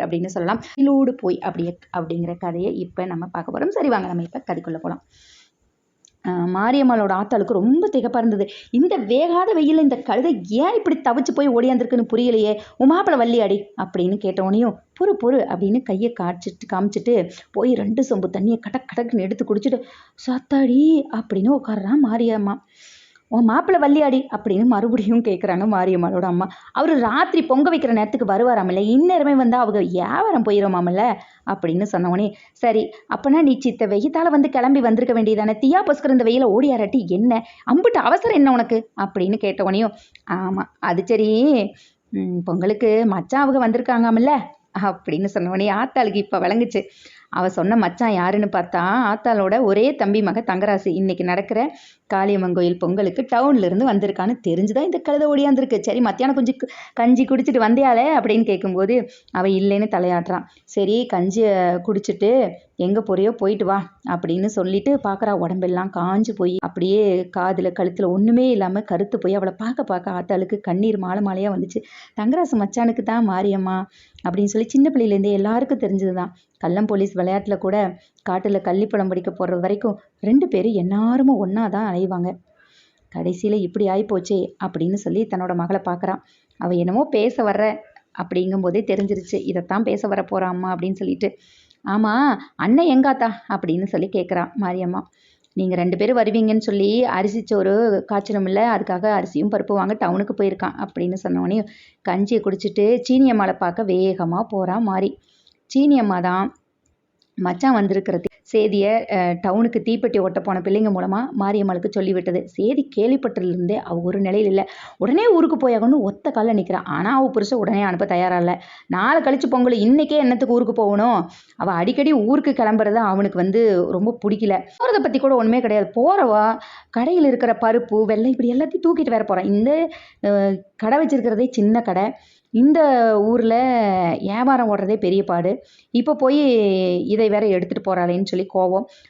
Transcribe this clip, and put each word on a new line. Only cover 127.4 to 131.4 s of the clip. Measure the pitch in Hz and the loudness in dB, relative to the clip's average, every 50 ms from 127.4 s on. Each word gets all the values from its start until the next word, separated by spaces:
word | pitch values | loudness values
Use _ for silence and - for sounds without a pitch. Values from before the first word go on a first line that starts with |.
| 254 233 220 226 | 0 0 0 0
பருப்பு, | 240 226 226 233 233 - 208 214 220 | 0 2 2 0 0 0 0 0 2
வெல்லம் | 202 220 208 226 | 2 0 2 2
இப்படி | 262 254 254 247 240 | 0 0 0 0 0
எல்லாத்தையும் | 240 262 311 - - 359 - 330 | 0 0 0 -2 -2 0 0 0
தூக்கிட்டு | 330 302 311 294 | 0 0 0 0
வேற | 226 220 320 | 0 0 0
போறா. | 320 196 185 190 | 0 -2 -2 0
இந்த, | 202 202 208 226 262 294 320 330 320 - - - - _ _ - | 0 0 2 2 2 2 2 0 -2 -6 -12 -20 -20 _ _ -2
அ, | 202 202 202 196 196 196 190 - _ _ | 0 2 2 2 0 -2 -4 -8 _ _
கடை | - 220 220 262 302 | -6 -2 0 2 2
வச்சிருக்கிறதே | 320 320 285 254 214 240 220 208 | 2 2 0 0 0 0 0 0